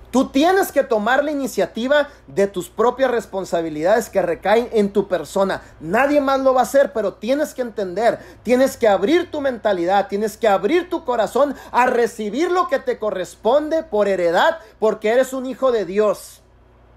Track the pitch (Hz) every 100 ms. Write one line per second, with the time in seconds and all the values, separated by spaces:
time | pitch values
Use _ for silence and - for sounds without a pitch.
0 | - 247 269 269 330 381 - 285 262 220
1 | 208 269 285 294 254 - 170 - 247 294
2 | 285 - - 139 196 190 170 - 233 247
3 | 262 233 202 190 175 170 165 151 165 226
4 | 214 196 170 160 - 220 233 226 202 208
5 | 190 175 147 190 190 151 - - 151 214
6 | 285 294 269 269 262 254 226 277 285 226
7 | 202 - 214 285 294 - 247 220 190 175
8 | 233 - - - - 247 262 - 220 190
9 | 202 349 349 302 277 240 214 190 170 196
10 | 190 202 220 - 220 196 202 349 339 320
11 | - 240 196 240 285 - - - 247 240
12 | 226 - 208 226 349 359 349 269 - 233
13 | 214 185 175 - 214 285 302 320 311 208
14 | 202 190 170 180 302 - - _ 214 208
15 | 208 240 262 262 254 240 262 233 175 196
16 | 214 175 - - _ _ _ _ _